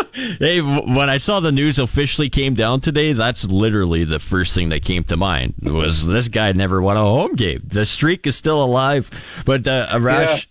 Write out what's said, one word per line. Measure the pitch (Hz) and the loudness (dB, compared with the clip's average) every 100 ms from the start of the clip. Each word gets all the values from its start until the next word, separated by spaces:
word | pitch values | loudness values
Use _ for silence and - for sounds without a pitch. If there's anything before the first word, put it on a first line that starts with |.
| - | -6
Hey, | 254 247 180 147 175 | -6 -8 -2 0 0
w-, | 147 143 - 131 | 0 0 2 0
when | 139 | 2
I | 135 | 0
saw | - 202 | 0 0
the | 165 | 0
news | 139 151 143 | 2 2 0
officially | 120 - 143 - 143 | 0 0 -2 0 0
came | - 135 | 0 0
down | 117 110 131 | 0 0 0
today, | 160 147 156 | 0 0 2
that's | 123 113 - 98 | 2 0 -2 0
literally | 95 110 104 90 82 | 2 2 2 2 2
the | 80 76 | 0 -2
first | - 92 90 - | -2 0 0 0
thing | 80 | 0
that | 76 | -2
came | 95 90 | -2 -2
to | 80 85 | -2 0
mind, | 95 76 60 - | 0 0 -2 -4
was | - 78 80 78 | -4 0 0 0
this | 80 107 117 | 0 0 -2
guy | 110 104 | 0 0
never | 95 95 95 | 0 0 0
won | 95 104 | 2 2
a | |
home | 104 123 226 208 | 2 2 0 0
game. | 92 64 | -2 -4
The | - 104 107 | -4 -2 0
streak | - 151 190 147 | 0 0 0 -2
is | |
still | - 156 156 | -2 0 2
alive. | 131 127 135 143 - - - - - | 2 2 2 0 -2 -10 -16 -6 -2
But, | 135 127 | 0 0
uh, | 131 113 | 0 0
Arash, | 120 120 131 160 147 - | 0 2 2 2 0 -4